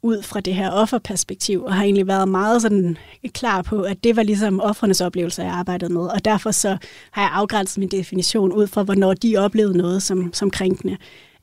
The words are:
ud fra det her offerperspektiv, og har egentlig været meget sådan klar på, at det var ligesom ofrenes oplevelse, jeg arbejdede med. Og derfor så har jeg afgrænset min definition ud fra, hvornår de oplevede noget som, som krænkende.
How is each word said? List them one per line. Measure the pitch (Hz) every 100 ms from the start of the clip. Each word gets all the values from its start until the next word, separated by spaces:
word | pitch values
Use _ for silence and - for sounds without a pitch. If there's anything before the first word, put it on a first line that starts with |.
ud | 226 214
fra | - 202
det | 190
her | 185 190
offerperspektiv, | 196 220 247 - 190 - 190 - 190
og | 185
har | 190
egentlig | 202 196 190
været | 196 190
meget | 190 208 240
sådan | 226 202 175 160 - - -
klar | - 240 190
på, | 175 214
at | 190 190
det | 233 226
var |
ligesom | 214 202 214 190
ofrenes | 208 214 214 185
oplevelse, | 180 180 175 185
jeg | 180
arbejdede | 175 185 180 175
med. | 175
Og | 175 202
derfor | 214 214 220
så | - 208 180 - - -
har | -
jeg | 196
afgrænset | 165 - 214 190 -
min | 190
definition | 196 175 185 175 226 190
ud | 202 202
fra, | -
hvornår | 196 196 190
de | 190 233 208
oplevede | 202 220 208 180
noget | 175 185
som, | - 185 175
som | - 202
krænkende. | - 190 190 190 190 - - - _